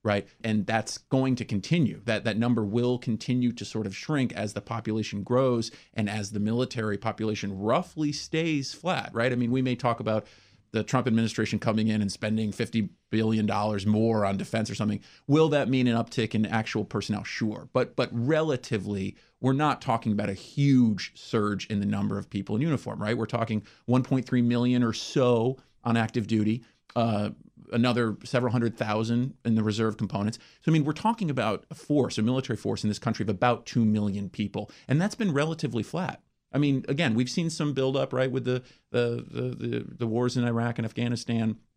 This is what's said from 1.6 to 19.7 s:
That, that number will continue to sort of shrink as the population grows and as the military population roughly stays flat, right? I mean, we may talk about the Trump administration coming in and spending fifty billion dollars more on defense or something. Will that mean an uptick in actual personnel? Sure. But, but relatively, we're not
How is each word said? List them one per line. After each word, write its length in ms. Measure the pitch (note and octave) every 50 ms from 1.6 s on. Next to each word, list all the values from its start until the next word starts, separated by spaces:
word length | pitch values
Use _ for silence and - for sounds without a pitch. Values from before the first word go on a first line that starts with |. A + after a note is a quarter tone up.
| - - D#3+ F3 D3 G2+ D#2+ - -
That, 200 | A#2 A2 G#2 F#2
that 120 | A2+ G#2
number 260 | G#2+ A#2 B2 B2 A#2 G#2+
will 360 | G2 G#2 A#2+ A#2+ B2 B2 A#2+
continue 520 | - B2 A2 G#2+ - - B2 B2+ B2 A#2+ A2+
to 120 | - G2+
sort 220 | - - A2+ G#2+
of 80 | G2 F#2+
shrink 380 | - - - D#3 C#3+ B2+ A2+ -
as 200 | - G#2+ G#2 -
the 80 | G2+
population 640 | - - A2 A2+ - A2 G#2+ A2 G#2+ - - G2+ F#2+
grows 480 | - A#2+ B2+ C3+ C3 B2 A#2 A2+ - - - - _ _
and 120 | - G#2+
as 220 | G2+ G#2 G#2+ G2+ G2
the 100 | G#2+ G#2
military 600 | G#2 G#2+ A2+ A#2+ B2+ B2 - A2+ A2 G#2+ G#2 G2
population 580 | - A2+ G#2 - A2 A2 G#2+ G#2 - G2+ G2
roughly 540 | F#2 G2+ A2 B2 E3 F3+ - - D#3 D#3 D3
stays 600 | C#3+ - - - - D#3+ E3 E3 D#3 C#3+ C3+ -
flat, 380 | - - - F3 F3+ C3+ G2 - -
right? 160 | A#2 A#2 B2+
I 40 | B2+
mean, 140 | B2 B2 A2+
we 140 | B2 C3 C3
may 120 | B2+ B2
talk 240 | A#2+ - B2 - -
about 280 | A#2 A2+ G#2+ A2 - - - - _ _ _ _ _ _ -
the 100 | A2+ G#2+
Trump 240 | - - B2+ A#2+
administration 500 | B2+ A2 A2+ A2+ A2 - - A2 - -
coming 300 | G#2 - A#2+ G#2+ A2 A2
in 140 | A2 G#2+ G#2+
and 100 | G#2 G2
spending 400 | - - - G#2+ G#2+ A2 A2 G#2
fifty 380 | G2 - A#2 - - A2+ G#2 F#2 - _ _ _
billion 360 | - A2 A2 A2 A2 A2 G#2+
dollars 400 | G#2+ G#2+ G2+ G#2 G#2+ G#2+ G2 F#2
more 380 | G#2+ G#2+ G#2+ A2 A2+ A2+ G#2+ G2+
on 100 | G2 G2
defense 340 | F#2+ F#2+ - - A2+ G#2+ -
or 60 | G#2+
something. 240 | - A2 G#2+ G#2 G#2+ - - - - _
Will 220 | - C#3 D#3 D#3+ D#3
that 200 | D3 D3 D#3+ -
mean 180 | C3 C3 B2+
an 80 | B2 A#2
uptick 400 | A#2 A#2 - - - A2+ A2 -
in 100 | G#2+ A2
actual 380 | - - A2+ A2 - - A2+ G2
personnel? 400 | - - G#2 G2 - G#2+ G2+ -
Sure. 460 | - - - A#2 G#2+ G#2+ - - -
But, 240 | _ B2+ B2 - -
but 140 | - B2+ -
relatively, 1040 | - A#2 A#2 C3 D#3+ D#3 D#3+ D#3+ C#3 A#2 - - A#2 G#2 F#2 G#2 G2+ G2 F#2+ G2 - _ _ _ _ _ A#2+
we're 80 | C3 C3+
not 260 | C#3 D3+ D3+